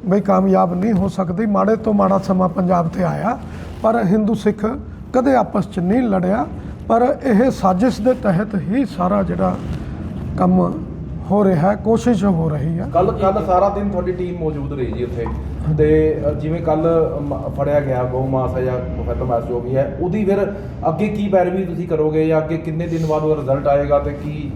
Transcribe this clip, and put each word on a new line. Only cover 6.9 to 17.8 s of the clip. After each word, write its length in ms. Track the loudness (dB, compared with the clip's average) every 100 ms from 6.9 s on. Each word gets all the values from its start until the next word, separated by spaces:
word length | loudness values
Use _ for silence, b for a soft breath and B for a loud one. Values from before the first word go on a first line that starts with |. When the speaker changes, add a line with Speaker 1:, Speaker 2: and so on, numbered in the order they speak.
| 2 4 0
Speaker 1:
ਇਹ 280 | 2 4 4
ਸਾਜ਼ਿਸ਼ 500 | 4 2 4 2 2
ਦੇ 120 | 0
ਤਹਿਤ 420 | 2 2 0 0 -2
ਹੀ 300 | -2 -2 -2
ਸਾਰਾ 380 | -2 0 2
ਜਿਹੜਾ 320 | 0 0 0 -2 -6 B B B B -8 -6 0
ਕੰਮ 460 | 2 4 2 -2 -8 -10 -10 -10 -2
ਹੋ 120 | 2
ਰਿਹਾ 280 | 4 4 2
ਹੈ, 40 | 0
ਕੋਸ਼ਿਸ਼ 500 | 0 2 2 2 2
ਹੋ 240 | 2 0
ਰਹੀ 300 | -2 -2 -2
ਹੈ। 100 | 0
Speaker 2:
ਕੱਲ੍ਹ, 180 | 2 2
ਕੱਲ੍ਹ 340 | 2 0 0 2
ਸਾਰਾ 240 | 2 2
ਦਿਨ 200 | 0 -2
ਤੁਹਾਡੀ 220 | -2 -4
ਟੀਮ 280 | -4 -4 -4
ਮੌਜੂਦ 340 | -4 -4 -6
ਰਹੀ 180 | -4 -4
ਜੀ 120 | -4
ਉੱਥੇ, 220 | -6 -4 -4 -6 -6 -6 -2 2
ਤੇ, 440 | 4 4 4 2 -2
ਅ, 60 |
ਜਿਵੇਂ 280 | -2 -4 -2
ਕੱਲ੍ਹ 600 | 0 0 2 2 2 -2
ਮ-, 280 | -6 -6 -6
ਫੜਿਆ 300 | -4 0
ਗਿਆ 240 | 0